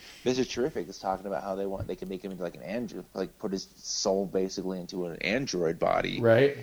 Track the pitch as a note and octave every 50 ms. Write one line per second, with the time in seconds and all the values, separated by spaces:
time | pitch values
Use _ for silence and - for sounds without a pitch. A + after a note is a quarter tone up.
0 | - - - - - A#2+ B2+ B2+ B2 - - A#2+ A#2+ A2+ - A2 E2+ F#2+ G2 -
1 | - G2 F#2+ F#2 F#2+ G2+ G2 C#2+ - G2 F#2+ G2 G2 G2 F#2+ F#2+ G2 - F#2 -
2 | F#2 F#2 F#2+ F2+ - G2 F#2+ F2 F2+ E2+ - C#2+ - E2+ G2+ B2 A#2+ F#2+ - F#2
3 | - - - G2 F#2 F2+ - - - G2+ F#2+ F#2+ - - - - - - - -
4 | - G#2 F#2+ G2 G2+ F2+ - F#2+ F#2+ F#2+ - G2+ F2+ F#2 F#2+ F#2 F2 - - F#2
5 | F2 E2+ D#2+ - - E2 G#2+ C3 C#3+ - - F2+ E2+ D#2+ E2+ E2+ F2 - F2 F2+
6 | F#2 F#2 F#2+ G#2+ A#2 A2+ A2+ A#2 C#3 C#3+ - -